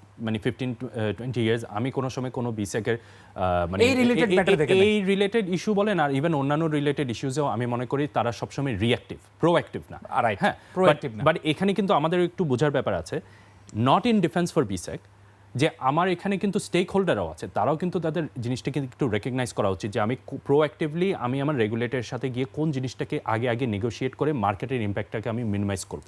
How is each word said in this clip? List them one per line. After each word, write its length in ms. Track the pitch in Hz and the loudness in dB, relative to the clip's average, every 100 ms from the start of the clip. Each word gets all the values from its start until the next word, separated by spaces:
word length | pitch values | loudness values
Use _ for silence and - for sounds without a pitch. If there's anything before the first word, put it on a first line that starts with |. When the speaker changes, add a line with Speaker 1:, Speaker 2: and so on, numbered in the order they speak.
| - - | -20 -8
Speaker 1:
মানে, 200 | 113 110 127 | -4 -2 -2
fifteen 240 | - 127 117 | -2 -6 -6
to, 40 | 127 | -8
আহ, 360 | 117 107 101 | -4 -4 -2
twenty 180 | 123 123 | -4 0
years 260 | 110 117 113 | 0 0 -2
আমি 220 | 104 131 | -4 -4
কোনো 180 | 131 131 | -2 -4
সময় 200 | 131 127 | -4 -6
কোনো 220 | 131 120 | -4 -4
বিসেকের, 460 | 110 98 123 113 113 - - - - | -4 -4 -2 -2 -2 -4 -20 -16 -2
আহ, 360 | 92 87 85 | 0 2 0
মানে, 120 | 92 | 2
Speaker 2:
এই 120 | 240 254 | 4 4
রিলেটেড 340 | 240 240 240 | 4 4 4
Speaker 1:
এ, 20 | |
এ, 40 | 185 | 4
Speaker 2:
ম্যাটার 220 | 185 180 | 4 4
দেখে 160 | 151 | 4
নাই। 140 | 190 208 | 4 4
Speaker 1:
এই 160 | 214 | 4
রিলেটেড 460 | 190 196 202 233 185 | 2 2 2 0 0
ইস্যু 240 | 180 - | -2 0
বলেন 260 | 196 214 180 | 0 2 2
আর 120 | 143 | 2
even 240 | 139 165 151 | 2 2 0
অন্যান্য 300 | 139 147 165 | 2 2 2
রিলেটেড 440 | 151 151 143 131 | 0 0 0 -2
ইস্যুজেও 360 | 110 139 131 143 | -2 -2 -2 0
আমি 200 | 107 120 | 0 -2
মনে 200 | 120 123 | -2 -2
করি 220 | 139 147 | -2 -2
তারা 180 | - 120 | 0 -2
সবসময় 460 | - - - 139 95 | -2 -8 -4 -4 0
রিঅ্যাক্টিভ, 400 | 117 117 - - - _ | 2 0 -2 -16 -16 _
প্রোঅ্যাক্টিভ 420 | 165 165 - 104 - | 2 4 0 -8 -10
না। 80 | 76 - | -14 -4
Speaker 2:
আ, 120 | - | 0
রাইট, 180 | 117 101 | 0 2
Speaker 1:
হ্যাঁ, 140 | 185 | 0
but, 200 | - - | -2 -6
Speaker 2:
প্রোঅ্যাক্টিভ 420 | 180 185 147 139 107 | 4 6 6 0 2
না। 80 | |
Speaker 1:
but 160 | 147 170 | 4 4
এখানে 300 | 156 147 196 | 2 0 0
কিন্তু 200 | 196 196 | 2 2
আমাদের 300 | 165 160 180 | 2 4 2
একটু 220 | 175 - 165 | 0 0 0
বোঝার 260 | 123 151 | 2 2
ব্যাপার 220 | 139 117 | 2 0
আছে, 280 | 90 - 151 - - - - - 107 123 | -2 -4 -8 -10 -20 -20 -20 -10 0 4
not 160 | 175 | 4
in 200 | 240 220 | 4 2
defense 320 | 165 180 175 | 2 0 0
for 100 | 165 | 0
বিসেক, 360 | 107 95 - - - - - - - 123 | 0 -2 -6 -10 -12 -20 -20 -20 -12 -2
যে 140 | 151 - | -2 0
আমার 320 | 127 156 185 | 0 2 2
এখানে 280 | 175 196 196 | 0 -2 -2
কিন্তু 220 | 202 190 | 0 -2
স্টেক 320 | - 175 180 | 0 0 0
হোল্ডাররাও 360 | 196 180 110 82 | 0 2 0 -2
আছে, 200 | 78 107 | -6 -8
তারাও 300 | 101 110 156 | -2 0 0
কিন্তু 220 | 180 180 | -2 -2
তাদের 240 | 160 165 143 - | -2 -2 -4 -6
জিনিসটাকে 380 | 117 127 - 139 | -6 -4 -4 -4
একটু 280 | 131 - 143 | -6 -2 -2
রেকগনাইজ 460 | 104 135 127 123 | 0 -2 -2 -2
করা 160 | - 104 | 0 0
উচিত 220 | 95 110 | 0 -2
যে 80 | 113 | -2
আমি 160 | 107 131 - | 0 -2 -6
কো-, 120 | 135 - | -10 0
প্রোঅ্যাক্টিভলি 680 | 143 151 - 156 165 190 170 | 2 2 0 -6 -2 -2 0
আমি 260 | 123 139 | -2 -2
আমার 140 | 139 143 | 0 0
রেগুলেটরের 480 | 107 117 117 131 | 0 0 -2 -4
সাথে 260 | 110 127 135 | -6 -6 -4
গিয়ে 160 | 123 135 | -4 -4
কোন 180 | 147 160 | -2 -2
জিনিসটাকে 480 | 131 127 - 147 147 - | -2 -6 -6 -6 -6 -2
আগে 240 | 113 123 | 0 0
আগে 160 | 117 131 | 0 0
নেগোশিয়েট 500 | 101 120 - 131 - | -2 -2 -4 -6 -2
করে 180 | 143 | -2
মার্কেটের 480 | 151 101 98 127 127 | 0 0 -2 -4 -4
ইম্প্যাক্টটাকে 480 | 104 104 101 117 113 | -2 -4 -6 -6 -6
আমি 140 | 113 | -4
মিনিমাইজ 420 | 117 101 101 98 - | -2 -2 -2 -4 -6
করব। 160 | - | -12